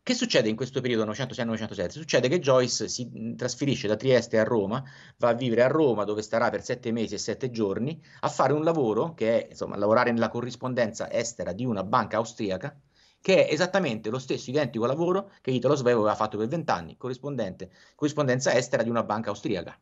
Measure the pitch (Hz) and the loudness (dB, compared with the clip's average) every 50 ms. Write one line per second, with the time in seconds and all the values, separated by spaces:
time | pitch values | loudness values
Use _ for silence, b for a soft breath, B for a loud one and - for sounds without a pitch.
0 | _ - 247 240 254 226 - 151 117 107 110 113 135 131 - 135 120 127 120 110 | _ -2 -2 -2 -2 2 2 2 2 2 0 -2 -4 -4 -4 -4 -2 0 0 0
1 | 107 107 107 104 135 120 - - 123 117 113 107 110 104 104 95 92 87 - 147 | 0 -2 -2 -6 -6 -8 -4 -6 -4 -4 -4 -4 -6 -8 -4 -4 -4 -4 -4 -10
2 | 165 - - 143 123 131 151 180 - 139 131 131 127 123 - - 110 95 - - | -8 0 2 2 2 4 0 2 2 4 4 4 4 2 0 -4 -4 -6 -6 -8
3 | 123 113 - - 113 113 117 113 120 123 - - 143 - 127 - - 101 107 104 | -8 -10 -10 -10 -10 -8 -8 -6 -6 -6 -4 -2 -2 -2 -2 -2 0 -2 -2 0
4 | - 131 127 120 110 - - 113 110 110 120 113 98 95 110 135 139 B B B | 2 4 4 4 4 2 2 2 2 4 2 0 0 0 -2 -6 -6 B B B
5 | B B B _ - 120 117 117 131 123 113 110 123 131 143 160 160 135 113 104 | B B B _ 2 2 2 2 0 0 4 4 4 4 4 4 4 4 4 2
6 | 104 98 107 104 107 - - 117 120 113 - 101 95 - 127 120 - 120 113 117 | 0 -2 -2 -4 -4 -2 0 2 2 2 0 -2 -4 -4 -8 -6 -4 -4 -2 -2
7 | 110 92 104 95 - - 107 - - 127 120 113 110 98 98 110 113 139 165 B | -2 -4 -4 -6 -4 -6 -4 -4 -4 -6 -2 0 0 0 0 -2 -4 -4 -6 B
8 | B B B B B 147 - - 180 - 147 151 156 170 165 160 135 110 104 107 | B B B B B -4 0 2 2 2 2 2 2 0 2 2 2 2 2 0
9 | 139 165 - - 110 110 117 110 - - - - 95 - - 98 101 104 110 123 | 0 -2 -4 -2 0 2 2 0 0 -2 -8 -10 -8 -8 -4 -2 2 4 4 4
10 | 123 120 120 117 113 113 - 120 117 123 123 - - 127 127 120 120 107 - - | 4 2 2 2 0 0 -2 -4 -6 -6 -10 -8 -6 -4 0 0 0 0 -2 -6
11 | 104 - - 113 117 - - - 90 87 90 95 127 127 113 98 95 101 113 127 | -8 -4 -2 -2 -2 -2 -6 -8 -6 -6 -4 -4 -2 -2 -2 -2 -2 2 2 2
12 | 110 95 - 107 117 113 - - 117 98 92 92 - 143 - - _ b b b | 2 2 0 -2 -2 -2 -6 -6 -4 -4 -4 -4 -6 -10 -12 -14 _ b b b
13 | b b b b _ - 190 170 135 - 156 151 185 180 - 196 185 147 113 107 | b b b b _ 4 6 6 6 4 4 0 0 2 2 2 2 2 -2 -4
14 | - 107 110 131 135 - 143 123 - - 127 147 147 117 - 117 110 120 135 156 | -4 -4 -4 -4 -4 -4 -6 -6 -4 -2 0 0 0 0 -2 -2 0 0 0 0
15 | 170 170 180 190 196 - - _ _ - 131 123 120 127 147 147 123 120 123 117 | 0 0 0 -2 -2 -6 -16 _ _ -2 -2 2 2 2 2 4 4 4 4 4
16 | 104 107 104 - 110 107 - 104 110 117 151 170 156 139 117 87 85 80 - _ | 4 2 2 2 0 -2 0 -2 -2 -2 -2 -4 0 0 -2 -2 -2 -10 -16 _
17 | - 123 127 - - 143 143 123 110 95 92 - 92 90 b b b b b _ | -8 -8 -8 -8 -8 -8 -4 -4 -4 -6 -6 -10 -14 -16 b b b b b _
18 | 151 151 139 - 147 127 123 127 131 185 135 127 127 - - 123 113 113 117 117 | -2 -2 0 0 2 2 2 2 2 2 2 2 2 2 0 0 0 2 0 -2
19 | 107 98 104 110 110 104 104 104 - 156 104 90 82 - - _ | 0 0 -2 -4 -2 -6 -8 -6 -4 -4 -4 -4 -4 -8 -16 _